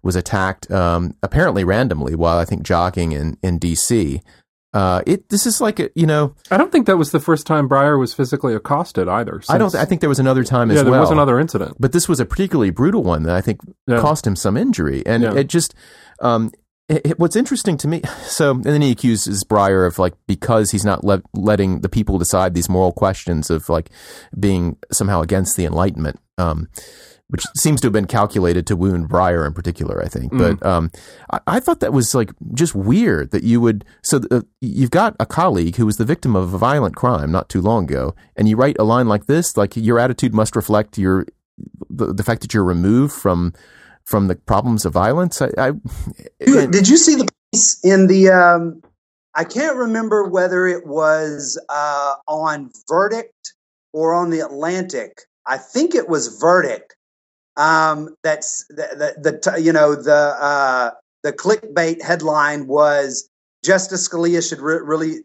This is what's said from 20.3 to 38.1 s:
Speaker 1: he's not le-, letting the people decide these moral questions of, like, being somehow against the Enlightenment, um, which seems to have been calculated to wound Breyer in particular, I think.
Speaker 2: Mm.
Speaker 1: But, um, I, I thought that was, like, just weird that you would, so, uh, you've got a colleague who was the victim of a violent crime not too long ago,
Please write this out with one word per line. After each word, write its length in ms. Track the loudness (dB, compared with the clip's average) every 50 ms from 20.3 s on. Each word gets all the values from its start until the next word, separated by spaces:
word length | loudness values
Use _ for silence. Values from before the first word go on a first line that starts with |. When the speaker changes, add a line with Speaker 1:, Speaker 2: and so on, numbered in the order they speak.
| -4 -4 0 0 2 2 2 2
Speaker 1:
he's 140 | 0 0 0
not 180 | 0 -2 0 0
le-, 200 | 0 0 0 -2 _ -8
letting 480 | -2 0 2 2 2 2 0 0 -2
the 80 | -4 -2
people 300 | -2 -2 0 0 0 -2
decide 340 | -2 0 0 0 0 0 0
these 160 | -2 -2 0
moral 240 | 2 2 2 2 2
questions 560 | 0 0 0 0 -2 -4 -4 -4 -2 -2 -2
of, 220 | -2 -4 -2 -2
like, 180 | -2 -2 -2 -6 -12 -20 -20 -20 -20 -20 -20 -16 -6 -2
being 380 | 0 0 0 0 0 -2 -4 -8 -10 -8 -4
somehow 300 | -2 0 0 0 0 0
against 340 | 0 0 0 0 -2 -2
the 80 | -2 -2
Enlightenment, 560 | -2 0 0 0 0 -2 -4 -6 -6 -8 -10 _ _ _
um, 320 | -4 -2 -2 -2 -4 -6 -8 -12 -18 -20 -20 -20 -20 -20 -20 -20 _ _ -8
which 140 | -8 -8 -8 -8 -6 -2
seems 200 | 0 2 2 2
to 100 | 2 2
have 40 | 2
been 140 | 0 0
calculated 600 | 0 0 0 0 0 0 0 2 2 2 0 0
to 80 | -2 -2
wound 320 | 0 0 0 0 0 -2
Breyer 400 | 0 0 2 2 2 2 0 -2
in 60 | -4 -6
particular, 500 | -6 -6 -6 -6 -6 -6 -6 -4 -6 -6
I 60 | -6
think. 240 | -6 -8 -8 -4 -2
Speaker 2:
Mm. 60 | 0
Speaker 1:
But, 280 | 2 2 0 0 0
um, 240 | 0 0 0 0 -2 -6 -10 -18 -20 -20 -20 -10 -8
I, 100 | -8 -6 -4
I 140 | -2 -2 -2
thought 200 | 0 0 -2 -2
that 120 | -2 0 0
was, 220 | 0 0 0 0
like, 160 | -2 -2 -2 -6 -12 -14 -10 -2
just 200 | -2 -2 -2 -2
weird 580 | -2 0 2 2 2 2 2 0 0 -2 -2 -4
that 120 | -2 0
you 160 | 2 2 2
would, 240 | 2 2 0 0 -4 -12 _ _ -4
so, 200 | -2 0 0 0 0
uh, 100 | 0 -2 -2 -4 _ _ -8
you've 280 | -6 -2 0 0 2
got 240 | 2 2 2 0 0 -2
a 60 | -4
colleague 500 | -4 -2 0 0 2 2 2 0 0 0
who 80 | 0 0
was 140 | 0 0 0
the 80 | 0
victim 280 | -2 -2 -2 0 0 2
of 200 | 2 0 0 -2
a 40 | 0
violent 380 | 0 2 2 2 0 -2 -2
crime 340 | -2 -2 0 0 0 0 0
not 200 | -2 -2 -2 -2
too 100 | -2 0
long 240 | 0 2 0 0 0
ago, 300 | -2 -2 -4 -4 -4